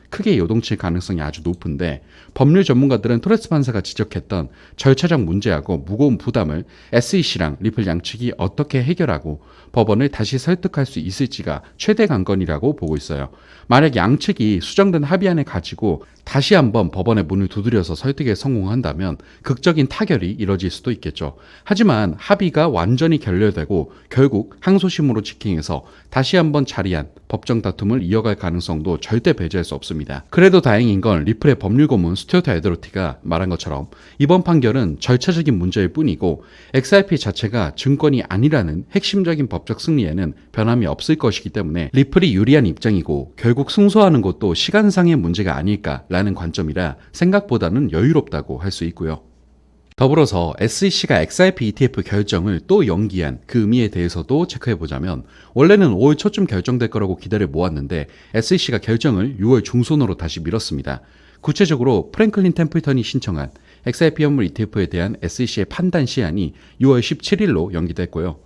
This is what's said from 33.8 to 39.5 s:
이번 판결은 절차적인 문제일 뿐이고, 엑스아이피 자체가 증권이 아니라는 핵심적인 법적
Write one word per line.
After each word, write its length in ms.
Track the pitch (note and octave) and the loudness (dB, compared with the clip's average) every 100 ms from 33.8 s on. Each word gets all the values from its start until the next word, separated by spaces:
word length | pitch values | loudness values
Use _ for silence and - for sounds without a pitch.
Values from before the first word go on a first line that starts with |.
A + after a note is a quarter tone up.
| - - - - | -10 -16 -12 -2
이번 240 | C#3+ F#3 | 2 2
판결은 540 | F3 E3 A#2+ C3 F#2 C#2+ | 4 2 4 2 -2 -2
절차적인 580 | - B2 - E3+ D3 G2 | 0 0 2 0 0 0
문제일 320 | F2+ G#2 F#2 | 0 0 -2
뿐이고, 540 | D3+ D3 D#2 F#2 D2 - - - | 0 -2 0 -2 -4 -8 -20 -4
엑스아이피 440 | C3 C3 G3 G3 D#3 | -2 4 4 4 0
자체가 560 | - - G#2+ A#2 D#2 - | -2 -4 -4 -2 -4 -2
증권이 480 | C3+ C#3 D3+ B2+ - | 0 2 2 2 0
아니라는 560 | F#2+ C#3+ D3 E2+ E2 - | 0 2 2 0 -4 -4
핵심적인 560 | G3+ - G3+ E3+ D#3 | -4 -2 -2 0 -2
법적 340 | B2+ | -2